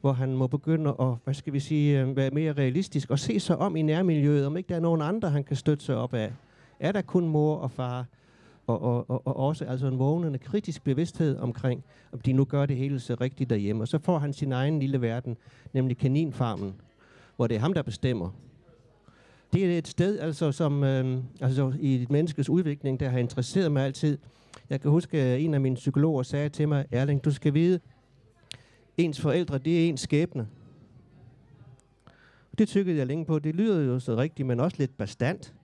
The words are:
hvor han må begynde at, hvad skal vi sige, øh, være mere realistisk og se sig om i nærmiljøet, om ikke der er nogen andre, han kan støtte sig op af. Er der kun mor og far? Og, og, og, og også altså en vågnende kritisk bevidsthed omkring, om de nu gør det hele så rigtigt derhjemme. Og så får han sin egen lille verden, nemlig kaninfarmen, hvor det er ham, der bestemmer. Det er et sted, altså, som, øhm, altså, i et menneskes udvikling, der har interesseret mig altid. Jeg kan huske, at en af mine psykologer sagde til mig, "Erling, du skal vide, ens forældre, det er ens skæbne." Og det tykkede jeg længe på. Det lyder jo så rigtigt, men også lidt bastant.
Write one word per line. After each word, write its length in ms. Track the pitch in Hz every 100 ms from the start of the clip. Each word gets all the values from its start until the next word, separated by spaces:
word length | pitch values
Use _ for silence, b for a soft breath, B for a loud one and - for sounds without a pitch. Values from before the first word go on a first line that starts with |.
hvor 120 | 139
han 240 | 131 131 131
må 100 | 131
begynde 480 | 139 - 160 151 127
at, 140 | 131 120
hvad 100 | -
skal 180 | 139 -
vi 80 | 139
sige, 400 | 139 156 147 143
øh, 160 | 131 135
være 140 | 135
mere 220 | 143 160
realistisk 580 | 147 135 131 190 131 135
og 80 | 139
se 220 | - 220
sig 160 | - 170
om 200 | - 160
i 60 |
nærmiljøet, 640 | 156 156 185 156 143 147 139
om 100 | 160
ikke 120 | 185
der 80 | 170
er 40 |
nogen 220 | 165 165
andre, 280 | 151 214 202
han 140 | 143
kan 120 | 139 135
støtte 280 | - 147
sig 120 | - 120
op 180 | 120
af. 180 | 120 107 123 b b b b
Er 120 | 160
der 100 | 202
kun 260 | - 185 170
mor 280 | 151 151 151
og 140 | 131
far? 360 | - 127 123 123 b b b b b -
Og, 160 | 117
og, 280 | 113 120 -
og, 160 | 127 -
og 100 | 135
også 280 | 135 156
altså 220 | - 127 139
en 120 | 131
vågnende 400 | 131 160 170 135
kritisk 460 | - 208 208 156
bevidsthed 520 | - 135 165 - 160 131
omkring, 460 | 123 117 131 127 - b b
om 60 | 127
de 120 | -
nu 120 | 131
gør 220 | 135 143 139
det 100 | 131
hele 240 | 135 139
så 160 | - 117
rigtigt 300 | 127 - 131
derhjemme. 320 | 113 101 110
Og 60 | 113
så 100 | 160
får 200 | - 175
han 140 | 143
sin 200 | 139 143
egen 280 | 127 139 156
lille 200 | 135 135
verden, 360 | 120 117 127 117 B B B
nemlig 260 | 135 131 120
kaninfarmen, 760 | 135 135 160 123 120 98 98 95 - _ B B B _
hvor 100 | 117
det 80 |
er 60 | 113
ham, 120 | 131
der 100 | 185
bestemmer. 480 | - 104 135 120 85 - - - _ - _ _ - b b b b
Det 220 | 175 190
er 40 | 175
et 100 | 151
sted, 300 | - 180 208
altså, 340 | 156 147 160
som, 320 | 139 156 143
øhm, 380 | 139 135 131 127 127 -
altså, 320 | 131 131 135 135
i 220 | 143 131
et 80 | 123
menneskes 380 | 143 165 147 135
udvikling, 520 | 160 165 147 139 131
der 80 | 139
har 100 | 123
interesseret 540 | 120 - 123 190 190
mig 120 | 143
altid. 340 | 135 135 156 143 B B B B B
Jeg 100 | 135
kan 100 | 147
huske, 300 | 151 175 160
at 200 | 131 123
en 140 | 160
af 60 | 143
mine 140 | 135 127
psykologer 460 | - 139 156 147
sagde 260 | 127 143 147
til 200 | - 151
mig, 160 | 147 135
"Erling, 340 | 120 139 143
du 60 | 151
skal 240 | 139 151
vide, 260 | 143 170 180 - - _ _ _ _ B B B B B -
ens 220 | 165 143
forældre, 380 | 151 147 165 143
det 260 | 135 170
er 40 | 165
ens 120 | 135
skæbne." 460 | - 147 170 - 110 - - - - - - - - - - - - - _ _ - b b b b
Og 60 | -
det 100 | 214
tykkede 280 | 196 185 160
jeg 80 | 127
længe 180 | 151
på. 140 | 160 156
Det 160 | 151
lyder 280 | 160 226 190
jo 140 | 139 123
så 180 | 123 113
rigtigt, 300 | 143 - 131
men 140 | 120
også 160 | 156 -
lidt 180 | 135 -
bastant. 560 | 98 - 120 175 - -